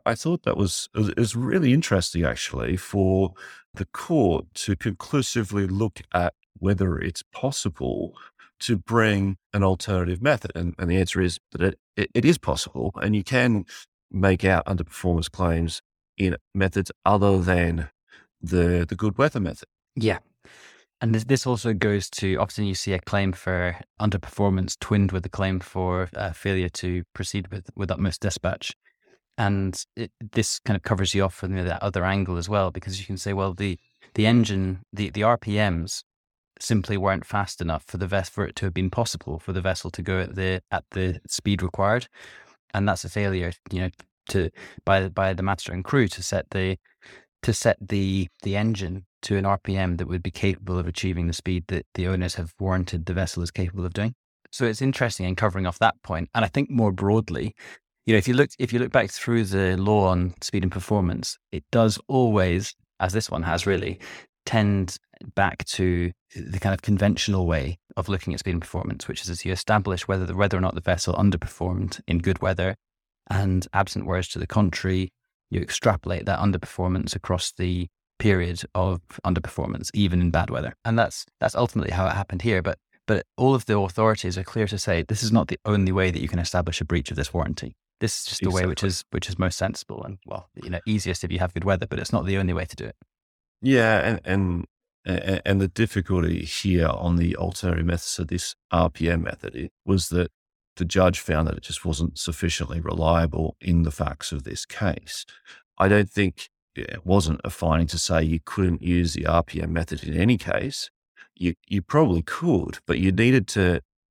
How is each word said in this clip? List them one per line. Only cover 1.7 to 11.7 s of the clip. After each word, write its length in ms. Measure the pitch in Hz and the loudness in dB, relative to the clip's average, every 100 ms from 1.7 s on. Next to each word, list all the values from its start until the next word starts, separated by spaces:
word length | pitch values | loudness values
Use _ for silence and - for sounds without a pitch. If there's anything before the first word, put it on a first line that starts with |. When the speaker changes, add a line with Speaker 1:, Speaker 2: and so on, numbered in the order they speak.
Speaker 1:
interesting, 540 | 135 - 98 - 82 80 | 4 4 0 0 0 0
actually, 500 | 55 - 65 58 90 | 0 -4 -4 -2 -4
for 600 | - 101 92 95 95 - - - _ | -2 2 4 4 2 -2 -18 -20 _
the 120 | - 95 | -10 -10
court 680 | - - 165 101 80 - - | -8 0 4 4 2 -2 -6
to 200 | - 98 | -4 -2
conclusively 880 | 117 95 - 147 123 123 101 101 95 | -4 -6 -2 -2 0 -2 -2 0 0
look 340 | 98 110 - - | 0 -2 -4 -4
at 200 | 90 87 - _ - | -2 -2 -4 _ -4
whether 400 | 92 98 95 82 | 0 2 0 -2
it's 260 | 85 - - | -4 -8 -12
possible 840 | - 135 139 104 - 64 53 87 - - _ - _ | -8 -6 -4 -6 -4 -4 -4 -6 -10 -20 _ -20 _
to 180 | - 107 | -2 -2
bring 600 | - 117 110 101 98 92 _ | 2 4 4 4 0 -2 _
an 100 | 104 | 2
alternative 580 | 98 92 - 95 90 90 | 4 2 0 0 0 0
method. 300 | 131 135 - - | 0 0 -2 -4
And, 200 | 87 85 | -4 -2
and 120 | 87 | 0
the 80 | 92 | 2
answer 240 | 92 95 | 2 2
is 180 | 90 - _ | 0 -2 _
that 100 | - | -2
it, 180 | 92 | -2